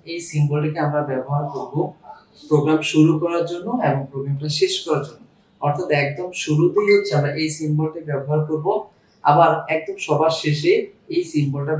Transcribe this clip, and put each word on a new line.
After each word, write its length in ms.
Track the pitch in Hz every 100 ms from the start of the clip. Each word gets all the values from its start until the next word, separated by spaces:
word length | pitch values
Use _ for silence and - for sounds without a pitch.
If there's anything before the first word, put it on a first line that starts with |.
| 165
এই 60 | 170 -
সিম্বলটিকে 480 | 151 147 147 156 156 147
আমরা 140 | 147 143
ব্যবহার 340 | 131 143 143 -
করব 200 | - - 160 180 - - - _ - -
প্রোগ্রাম 320 | 151 151 156 -
শুরু 200 | 156 156 156
করার 220 | 170 170 156
জন্য 180 | - 233 254 139
এবং 120 | 139 135
প্রোগ্রামটা 380 | 139 143 139 151 151
শেষ 140 | 185 -
করার 180 | 165 147 -
জন্য। 140 | - - _ _ _ 143
অর্থাৎ 220 | 139 180 143
একদম 260 | 139 - 180 -
শুরুতেই 440 | - 151 156 196 208
হচ্ছে 180 | 202 - 143
আমরা 120 | 143 156
এই 60 | 156 151
সিম্বলটি 420 | 151 151 156 170 151
ব্যবহার 300 | 135 143 151 151
করব, 180 | 151 151 131 - _ _ _ 143
আবার 200 | 170 165 156 -
একদম 220 | 160 - 190 -
সবার 260 | 147 160 -
শেষে 300 | 151 143 165 220 - - -
এই 80 | 165 175
সিম্বলটা 420 | 151 139 139 143 156